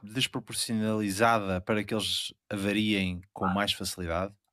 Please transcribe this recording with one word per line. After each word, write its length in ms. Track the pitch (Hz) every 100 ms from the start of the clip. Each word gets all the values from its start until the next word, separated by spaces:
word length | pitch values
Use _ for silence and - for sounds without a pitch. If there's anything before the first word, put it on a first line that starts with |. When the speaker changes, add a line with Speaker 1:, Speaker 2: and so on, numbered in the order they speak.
Speaker 1:
desproporcionalizada 1600 | 104 113 - 127 - - - 110 107 110 104 95 117 113 98 92
para 220 | - 107
que 100 | 104
eles 400 | 110 95 - - - -
avariem 720 | 104 98 101 107 101 92 90 -
com 140 | - 92
Speaker 2:
Ah. 80 |
Speaker 1:
mais 200 | 98 101
facilidade? 600 | - 95 - 85 82 98 104 _